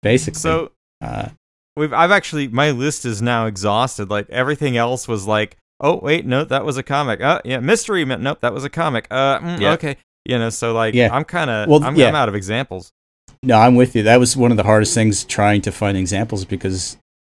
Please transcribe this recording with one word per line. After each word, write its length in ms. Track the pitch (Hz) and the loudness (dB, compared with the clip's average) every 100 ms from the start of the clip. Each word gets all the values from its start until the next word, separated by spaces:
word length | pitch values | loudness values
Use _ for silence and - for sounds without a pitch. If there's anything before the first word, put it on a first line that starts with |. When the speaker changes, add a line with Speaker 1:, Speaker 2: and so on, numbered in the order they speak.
Speaker 1:
Basically. 360 | 104 127 - - | 2 0 0 -6
Speaker 2:
So, 320 | 165 160 160 _ _ _ | -4 -4 -4 _ _ _
Speaker 1:
Uh, 280 | 117 110 - - _ _ _ - | -10 -8 -10 -12 _ _ _ -6
Speaker 2:
we've, 160 | 151 | -2
I've 180 | 123 170 | 2 4
actually, 360 | 202 - 151 135 | 2 0 -6 -4
my 240 | 117 147 | 0 0
list 340 | 123 139 - 123 | 0 -2 -4 -6
is 160 | 104 | -4
now 260 | 120 120 110 | -2 0 -2
exhausted. 600 | 98 101 104 127 - 101 | -2 -2 0 -2 -4 -6
Like, 180 | 104 101 | -6 -4
everything 480 | 123 127 147 147 120 | -4 -2 -2 -2 0
else 300 | 117 127 - | -2 -4 -4
was 180 | 110 98 | -6 -2
like, 300 | 107 107 _ _ _ | -2 -2 _ _ _
"Oh, 160 | 143 165 | 0 0
wait, 280 | 139 151 - | 0 -2 0
no, 180 | 127 156 | -4 -2
that 180 | 135 | -4
was 140 | 131 131 | -4 -6
a 60 | |
comic. 380 | 127 139 139 104 | -4 -4 -2 -2
Uh, 200 | 135 165 | -2 -2
yeah, 160 | - 127 | -2 -6
Mystery 460 | 127 220 - 196 143 | 0 0 0 -4 -2
Men, 160 | 127 | -4
nope, 160 | 131 - | -4 -4
that 120 | 120 | -4
was 100 | 113 | -4
a 60 | 139 | -8
comic. 380 | - 160 120 - | -4 -4 -4 -4
Uh, 300 | 123 135 139 | -2 0 0
mm, 200 | 170 175 | -4 -2
Speaker 3:
Yeah. 120 | - | 0
Speaker 2:
okay." 240 | 165 151 - _ _ - | 0 -4 -10 _ _ -4
You 120 | 123 | -2
know, 100 | 113 | -2
so, 220 | 107 117 | -4 -4
like, 200 | 113 110 | 0 0
Speaker 1:
Yeah. 160 | 120 117 | 2 2
Speaker 2:
I'm 140 | 123 156 | 0 -4
kinda, 400 | 175 151 110 104 | -4 -4 -4 4
Speaker 1:
Well, 160 | 151 | 4
Speaker 2:
I'm, 120 | 135 151 | 4 4
Speaker 1:
yeah. 120 | 123 | 4
Speaker 2:
I'm 60 | 151 | 4
out 140 | 117 | 0
of 60 | 101 | -2
examples. 560 | 95 113 135 95 - _ _ _ _ _ | -4 -6 -6 -10 -14 _ _ _ _ _
Speaker 1:
No, 120 | 127 110 | 4 6
I'm 180 | 120 123 | 8 6
with 200 | 123 117 | 4 2
you. 80 | |
That 160 | 107 123 | 6 6
was 160 | 123 135 | 6 4
one 140 | 120 | 2
of 60 | 117 | 2
the 60 | |
hardest 300 | 110 107 107 113 | 4 4 4 2
things, 280 | 110 98 | 2 0
trying 380 | - - 104 104 | -4 0 2 2
to 100 | 98 | -2
find 260 | - 104 98 | -4 -2 -2
examples, 480 | 92 98 113 104 95 | -2 -4 -4 -6 -6
because 520 | 92 95 92 - - _ _ | -6 -4 -6 -8 -12 _ _